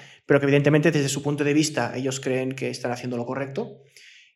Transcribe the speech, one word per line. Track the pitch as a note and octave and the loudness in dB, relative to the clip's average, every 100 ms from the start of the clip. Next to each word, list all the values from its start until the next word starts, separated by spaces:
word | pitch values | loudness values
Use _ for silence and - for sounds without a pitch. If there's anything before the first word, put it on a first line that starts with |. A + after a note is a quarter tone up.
| - - | -20 -8
pero | - C#3+ | 2 4
que | C#3 | 6
evidentemente | C#3+ C#3+ D3+ E3 | 4 6 4 4
desde | D#3 C#3 | 2 0
su | D3 | -2
punto | C#3+ C#3+ | -4 -2
de | C#3+ | 2
vista | D3 D3+ - A#2 B2 | 2 2 0 -4 -4
ellos | C3 C3 | -6 -4
creen | C3+ C3 C3 | -2 -2 -2
que | C3 B2 | -6 -8
están | A#2+ B2+ | -6 -6
haciendo | A#2+ B2+ B2 | -6 -6 -6
lo | A#2+ | -6
correcto | C3+ C3+ - A#3 - _ _ - - _ | -6 -6 -8 -10 -12 _ _ -20 -20 _